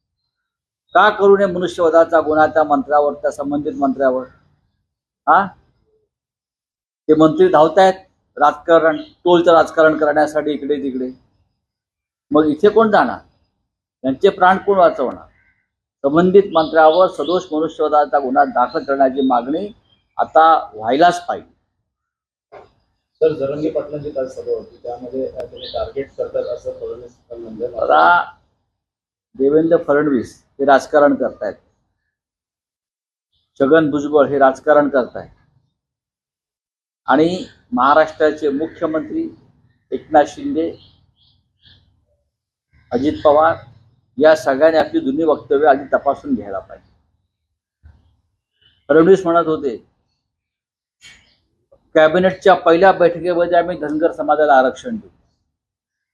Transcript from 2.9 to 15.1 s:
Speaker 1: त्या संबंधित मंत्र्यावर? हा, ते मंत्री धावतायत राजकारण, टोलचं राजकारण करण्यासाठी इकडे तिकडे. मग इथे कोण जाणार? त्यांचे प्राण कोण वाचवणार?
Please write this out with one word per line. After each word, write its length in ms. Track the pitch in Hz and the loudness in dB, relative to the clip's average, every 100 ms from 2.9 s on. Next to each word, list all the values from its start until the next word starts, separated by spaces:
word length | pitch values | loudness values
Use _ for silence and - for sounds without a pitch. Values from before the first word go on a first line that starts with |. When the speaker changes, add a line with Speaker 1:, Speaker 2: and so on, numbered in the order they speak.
| 147 147 | 0 0
Speaker 1:
त्या 160 | - 143 | -2 -6
संबंधित 420 | 139 143 147 147 | -6 -6 -6 -6
मंत्र्यावर? 520 | 135 139 131 135 127 127 _ _ _ _ _ _ _ _ _ - | -4 -4 0 -2 -2 -8 _ _ _ _ _ _ _ _ _ 0
हा, 180 | 170 196 - _ _ _ _ _ _ _ _ _ _ _ _ _ _ - | 0 0 -8 _ _ _ _ _ _ _ _ _ _ _ _ _ _ -2
ते 60 | |
मंत्री 340 | 156 156 156 185 | 2 2 2 2
धावतायत 460 | 196 208 202 190 - _ _ _ - | 4 2 4 2 2 _ _ _ -2
राजकारण, 680 | 147 - - 165 160 151 - _ | -2 0 2 2 2 -2 -8 _
टोलचं 280 | 175 175 170 | 0 2 4
राजकारण 460 | 165 156 - 156 151 | 4 2 2 2 2
करण्यासाठी 520 | 151 151 151 151 147 | 0 0 0 -2 -4
इकडे 260 | 143 139 147 | -6 -4 -6
तिकडे. 340 | 135 127 127 131 _ _ _ _ _ _ _ _ _ _ - | -6 -8 -10 -12 _ _ _ _ _ _ _ _ _ _ -2
मग 140 | 151 | 0
इथे 240 | 151 143 208 | 0 2 2
कोण 220 | 214 220 | 2 2
जाणार? 280 | 196 127 92 _ _ _ _ _ _ _ _ | 2 0 -4 _ _ _ _ _ _ _ _
त्यांचे 260 | 131 131 196 | -6 -2 -2
प्राण 300 | 190 180 190 | 2 2 0
कोण 200 | 202 190 | 0 2
वाचवणार? 460 | 165 - 120 | 2 0 -6